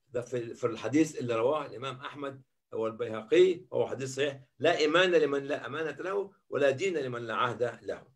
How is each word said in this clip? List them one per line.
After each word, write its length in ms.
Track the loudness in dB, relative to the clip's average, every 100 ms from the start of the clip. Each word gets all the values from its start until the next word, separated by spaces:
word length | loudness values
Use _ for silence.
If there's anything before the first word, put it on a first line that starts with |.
| _
ده 120 | -8
في، 340 | -4 -6 -6
في 120 | -6 -4
الحديث 520 | -4 0 2 2 0
اللي 160 | -2
رواه 320 | 0 2 0 -4
الإمام 300 | -10 -10 -10
أحمد 460 | -12 -10 -10 -10 -18 _ _
والبيهقي، 920 | -4 -4 -2 -6 -6 4 6 6 4 -4
هو 140 | -2 -2
حديث 280 | -2 -6
صحيح، 260 | -4 -4 -4 -14 _
"لا 200 | 0 4
إيمان 320 | 4 6 6
لمن 320 | 6 4 2
لا 220 | -2 -6 -6
أمانة 240 | -6 -6
له، 420 | -6 -6 -4 -6 -10 _
ولا 220 | 2 2
دين 260 | 2 0 -2
لمن 300 | -4 -6 -4
لا 80 |
عهد 440 | -2 -2 0 -4 -4
له." 240 | -8 -10 -12